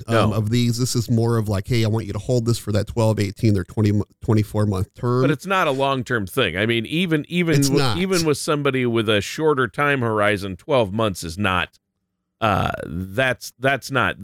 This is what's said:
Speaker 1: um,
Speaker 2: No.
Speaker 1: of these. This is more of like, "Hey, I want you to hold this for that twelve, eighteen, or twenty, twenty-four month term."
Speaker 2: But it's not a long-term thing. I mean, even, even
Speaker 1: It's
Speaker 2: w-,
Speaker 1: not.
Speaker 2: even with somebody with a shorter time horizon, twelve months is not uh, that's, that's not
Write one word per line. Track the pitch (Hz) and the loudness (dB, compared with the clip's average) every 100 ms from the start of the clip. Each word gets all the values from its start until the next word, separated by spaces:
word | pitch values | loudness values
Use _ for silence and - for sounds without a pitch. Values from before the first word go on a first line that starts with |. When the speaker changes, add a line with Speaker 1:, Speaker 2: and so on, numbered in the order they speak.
| - | 0
Speaker 1:
um, | 113 104 | 2 2
Speaker 2:
No. | |
Speaker 1:
of | 104 107 | 2 0
these. | 123 120 117 | 2 2 0
This | 127 | 0
is | 123 110 | -2 0
more | 117 117 117 | 2 2 0
of | 107 | 0
like, | 98 - | -2 0
"Hey, | 120 110 | 0 2
I | |
want | 110 101 | 0 -4
you | |
to | 101 | -6
hold | - 123 117 | 0 0 2
this | 113 | -2
for | 104 | 0
that | 104 101 | -2 0
twelve, | - 110 107 | 0 2 2
eighteen, | 98 - 113 101 | -2 0 2 2
or | |
twenty, | - - 107 104 - _ | 0 0 2 2 -2 _
twenty-four | - 107 104 107 104 | 0 2 2 0 0
month | 95 95 | 0 -4
term." | - 120 123 | -4 -2 2
Speaker 2:
But | 135 | 2
it's | 147 180 | 0 -2
not | 190 160 | 0 0
a | |
long-term | 135 139 135 110 120 95 | 0 0 -2 -2 -4 -2
thing. | - 101 87 | 0 0 2
I | 110 | 0
mean, | 117 110 | 0 -2
even, | 160 185 156 - | -2 0 -2 -2
even | 175 165 147 | -2 2 2
Speaker 1:
It's | 139 | 2
Speaker 2:
w-, | 135 | 2
Speaker 1:
not. | 131 170 | 2 0
Speaker 2:
even | 190 185 160 | 0 0 0
with | 143 | -2
somebody | - 147 139 131 123 | -2 -2 0 0 0
with | 117 110 | 0 2
a | 104 | 0
shorter | - - 156 135 120 | -2 -2 0 2 -2
time | - 143 139 | -2 0 0
horizon, | 117 107 104 104 98 90 | 0 2 2 0 -4 -10
twelve | - 135 101 | -2 0 0
months | 107 110 90 | 0 -2 -2
is | 82 85 | -8 -4
not | 101 90 78 _ _ _ _ _ _ _ | -2 0 -2 _ _ _ _ _ _ _
uh, | 113 95 90 - - | 0 2 0 -4 -8
that's, | 82 95 104 131 123 - - | -8 -6 -2 -2 -2 -10 -4
that's | 131 135 - | -2 -2 -2
not | 131 95 71 | -2 0 -2